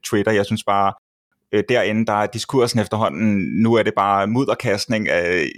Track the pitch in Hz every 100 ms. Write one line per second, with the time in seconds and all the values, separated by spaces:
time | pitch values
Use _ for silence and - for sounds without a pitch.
0 | - 107 101 107 101 107 - 101 98 -
1 | _ _ _ _ _ 104 101 123 98 107
2 | 113 104 104 113 - 135 120 117 104 107
3 | 107 71 107 101 78 69 113 113 107 104
4 | 101 98 98 117 139 - 120 98 - 110
5 | 95 82 87 90 73